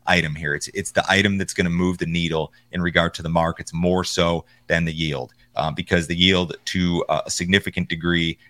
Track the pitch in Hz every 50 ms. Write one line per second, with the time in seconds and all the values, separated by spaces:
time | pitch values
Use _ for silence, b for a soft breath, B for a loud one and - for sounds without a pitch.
0 | _ - 90 87 78 78 73 78 78 73 73 73 - - - 98 95 - - 98
1 | - - 95 98 98 104 98 95 92 - - - 90 87 85 87 90 92 90 87
2 | 85 82 82 85 85 78 80 80 76 - b b b b b 90 87 87 82 87
3 | 85 85 - - 82 82 82 85 82 85 82 - - - - 82 87 87 90 92
4 | 90 - - 92 87 85 85 80 - b b b b b 82 82 85 82 80 80
5 | 80 78 71 65 64 - _ b b b b - 71 78 76 90 90 - 90 87
6 | 82 73 87 85 90 92 95 90 90 82 - - - - - 92 90 87 87 85
7 | - - 76 - - - - - 90 87 95 98 - - - 92 87 - 87 82
8 | 80 87 87 85 82 82 78 - b